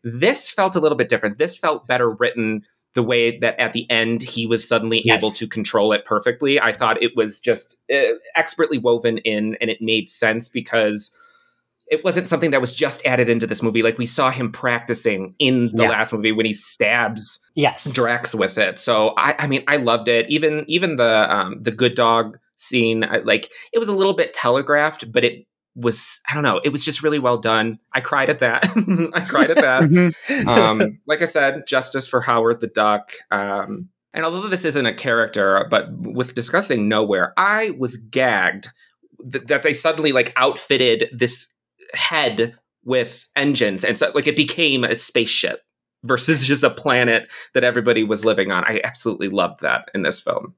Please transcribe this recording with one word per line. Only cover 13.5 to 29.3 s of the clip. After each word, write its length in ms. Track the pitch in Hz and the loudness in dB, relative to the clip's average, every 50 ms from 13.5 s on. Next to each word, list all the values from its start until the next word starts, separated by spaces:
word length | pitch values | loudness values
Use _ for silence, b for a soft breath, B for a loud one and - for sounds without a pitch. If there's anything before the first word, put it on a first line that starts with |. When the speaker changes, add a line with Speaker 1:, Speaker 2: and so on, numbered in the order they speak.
| 110 - 120 | -2 -2 -2
Speaker 1:
movie. 180 | 113 107 113 110 | 0 2 2 2
Like, 140 | 113 113 | 2 0
we 80 | 113 123 | 0 -4
saw 240 | 117 - - 139 131 | -4 0 0 0 0
him 180 | 131 127 123 110 | 0 -2 -6 -6
practicing 840 | 104 - - 127 120 117 117 - 113 - - 113 101 92 95 92 - _ | -6 -4 -2 -2 -2 -2 -2 -4 -6 -2 0 -2 -2 -2 -6 -10 -4 _
in 320 | 143 131 131 123 120 117 104 | 2 2 4 2 2 0 2
the 100 | 113 117 | 2 2
Speaker 2:
Yeah. 60 | 107 | 2
Speaker 1:
last 240 | 113 107 110 110 - | 4 0 0 -2 -2
movie 180 | 107 107 113 | 0 0 0
when 140 | 107 107 110 | 0 2 0
he 80 | 110 104 | 0 -2
stabs 840 | 104 - - - - 107 104 117 120 117 107 117 113 104 - - - _ _ _ | -2 -4 -4 -2 0 0 2 2 2 0 0 -2 -6 -6 -6 -6 -8 _ _ _
Speaker 2:
Yes. 360 | 156 143 131 - - - 151 | 0 0 0 0 -2 -8 -4
Speaker 1:
Drax 420 | 123 131 120 117 120 120 - - - | 0 0 2 2 0 -2 -2 -4 -2
with 220 | 107 95 95 92 | 0 -2 0 0
it. 200 | 110 104 92 90 - | 0 0 0 -2 -4
So 340 | - - 117 110 107 107 - | -2 0 2 2 2 2 2
I, 180 | - - 143 147 - | 2 2 2 0 0
I 80 | 151 | -2
mean, 160 | 143 135 135 135 | -2 -2 -2 0
I 80 | - 143 | 0 0
loved 300 | 147 127 117 117 117 107 | 2 2 2 0 2 2
it. 220 | 120 117 117 113 117 | 2 2 2 2 0
Even, 340 | 147 156 160 156 151 151 151 | -2 0 0 0 0 -2 -4
even 280 | - 156 175 185 185 156 | -2 -2 0 0 0 0
the, 360 | 123 120 117 113 107 107 - 90 | 2 2 4 4 4 4 2 2
um, 240 | 101 92 92 104 - | -2 -2 -4 -6 -6
the 100 | 113 120 | -6 -6
good 220 | 107 110 127 120 - | -2 2 0 0 2
dog 420 | 127 120 113 117 117 113 107 - - _ _ _ | 2 2 4 4 2 0 -2 -8 -18 _ _ _
scene, 480 | - - - 127 123 113 113 113 110 110 | -10 -8 -2 0 0 0 2 0 -2 -2
I, 140 | - - | -2 -2
like, 340 | 107 92 107 104 226 - B B B B B - | -2 2 2 0 0 0 B B B B B -4
it 60 | 233 | -2
was 100 | 226 208 | 0 0
a 40 | 202 | 0
little 200 | 190 190 196 190 | 2 2 2 2
bit 200 | 165 160 - - | 0 -2 -2 -4
telegraphed, 760 | - - 123 123 135 139 - 147 147 147 156 156 - - 117 | -4 0 0 0 0 0 0 0 0 0 0 -4 -8 -16 -2
but 140 | 113 123 117 | 0 0 0
it 200 | - - - - _ _ _ _ _ _ | 0 -2 -4 -20 _ _ _ _ _ _
was, 460 | 123 120 117 107 - - - - - _ - | -2 -2 -2 0 0 -2 -4 -4 -6 _ -6
I 40 | 143 | -4
don't 100 | 151 147 | 0 0
know, 180 | 127 98 90 - | 0 0 2 -2
it 60 | 143 | -2
was 160 | 131 143 - | -2 -2 -2
just 180 | 156 139 - 156 | -2 -4 -2 -2
really 160 | 156 151 147 | -2 -2 2
well 180 | 131 123 120 | 2 0 0
done. 400 | 117 107 113 113 113 110 113 110 - _ _ | 2 0 0 2 2 0 0 -4 -8 _ _
I 80 | - 127 | -6 -6
cried 300 | 123 - 151 139 135 143 | -4 -2 0 0 2 0
at 100 | 151 - | 0 0
that. 240 | 131 117 117 - - | 0 0 2 0 0
<laughs> 480 | 185 - 220 196 - 185 180 170 156 - | 0 0 0 0 2 0 0 0 0 -2
I 80 | 175 | -4
cried 300 | 180 - | -4 0